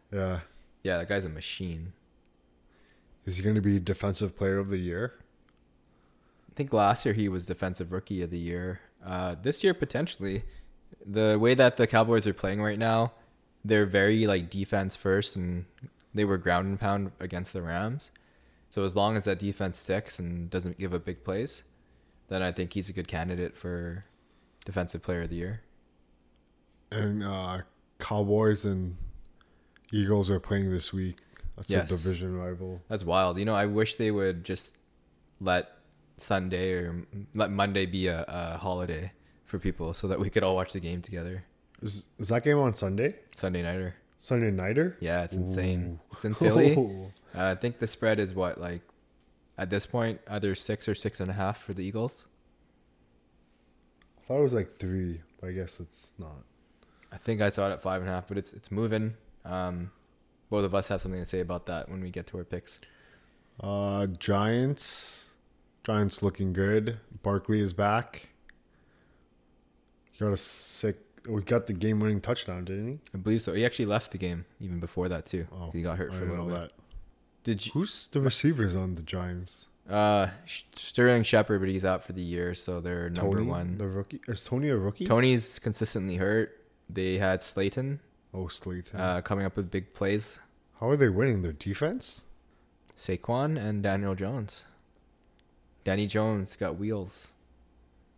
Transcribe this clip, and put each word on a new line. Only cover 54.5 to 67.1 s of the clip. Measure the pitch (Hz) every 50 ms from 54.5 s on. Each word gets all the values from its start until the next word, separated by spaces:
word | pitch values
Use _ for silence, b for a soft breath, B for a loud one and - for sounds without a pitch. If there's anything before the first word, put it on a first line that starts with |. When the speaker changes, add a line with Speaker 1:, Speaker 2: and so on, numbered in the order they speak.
| 123
Speaker 1:
like, | 113 92 - - -
three, | - 92 92 92 92 87 82 80 - - _ -
but | - 92
I | 92
guess | 95 92 90 - -
it's | 87 - - - - - - -
not. | 87 78 76 67 - _ _ _ _ b b b b b b b b b
Speaker 2:
I | - -
think | - 117 113 104
I | 104 101
saw | - - 98 98
it | 92
at | -
five | - 95 92 92
and | 90 95
a | 92
half, | 90 92 -
but | 98 101
it's, | 95 - -
it's | - - -
moving. | 101 104 113 110 110 107 110 110 110 - - - - - -
Um, | 87 90 92 92 90 87 87 87 98 - _ _ _ _ _ _ _ _ _ _ -
both | 107 104 101
of | 92 92
us | 98 95 -
have | 101 92
something | - 95 92 90
to | 90
say | - - 92
about | 90 85 90 87 -
that | - 87 80 - -
when | 92 95
we | 92 90
get | 87 90 87 -
to | - 92
our | 85
picks. | - - 87 - - - - b b b b b b b b b b b b b b b -
Speaker 1:
Uh, | 101 101 101 101 101 101 101 101 101 98
Giants. | 90 85 - - 101 98 104 107 113 120 127 139 143 - - - - - - - - - - - - _ _ _ _ _ _ _ _ _ -
Giants | - 110 104 104 98 - -
looking | - 98 - - 98 92 90
good. | 95 98 101 107 110 107 117 113 107 - -